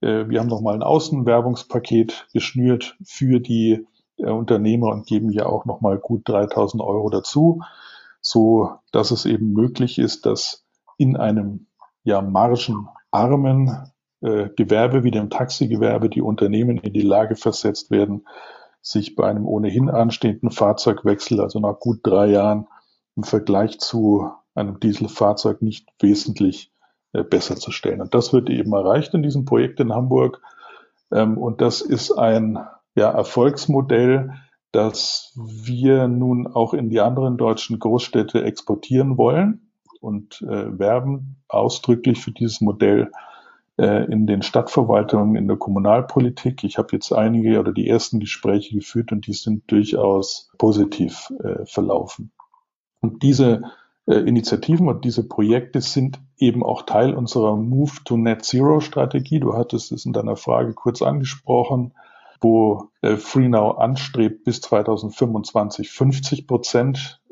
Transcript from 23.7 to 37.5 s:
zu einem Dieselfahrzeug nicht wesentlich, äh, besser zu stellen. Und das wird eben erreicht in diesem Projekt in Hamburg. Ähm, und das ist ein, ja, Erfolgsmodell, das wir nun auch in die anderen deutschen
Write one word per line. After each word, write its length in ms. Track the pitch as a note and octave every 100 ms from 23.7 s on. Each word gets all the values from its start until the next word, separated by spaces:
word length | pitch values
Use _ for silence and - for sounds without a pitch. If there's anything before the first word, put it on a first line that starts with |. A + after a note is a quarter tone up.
| -
zu 520 | - A#2 G#2+ G2+ G2+ - _
einem 260 | - G2+ G2
Dieselfahrzeug 800 | A2 G#2 G#2 - G#2 G#2+ G#2+ G#2+
nicht 260 | A2 - _ -
wesentlich, 720 | G2+ G2+ - G2+ F#2+ - - _ _ _ _
äh, 100 | -
besser 340 | - - - -
zu 160 | -
stellen. 280 | - F#2+ F#2+
Und 140 | -
das 180 | A#2+ -
wird 160 | B2+ A#2+
eben 240 | B2 G#2+
erreicht 400 | G2+ F#2 C3 -
in 100 | F3
diesem 220 | D3 C#3
Projekt 360 | C3 A#2+ C3 -
in 120 | A#2
Hamburg. 480 | A2+ B2+ C3 B2+ - - - - - _ _ -
Ähm, 240 | G#2+ A2 A2
und 240 | A#2+ A2
das 220 | A#2+ -
ist 300 | G#4 A2+ -
ein, 460 | G4+ A2+ A2+ A2 G#2+ - - _
ja, 160 | - A2
Erfolgsmodell, 1200 | - - B2 C3 C#3+ - C3+ C3+ A#2+ B2+ C3+ C3+ - _ _ _
das 600 | G#2+ G#2+ - - - - B2
wir 720 | A2 A2 A2+ B2 C3+ C3+ B2+
nun 380 | B2 B2+ B2 -
auch 260 | A#2 A2+
in 160 | D3 A2+
die 120 | A2+
anderen 360 | A2 B2+ C3 A#2+
deutschen 420 | A#2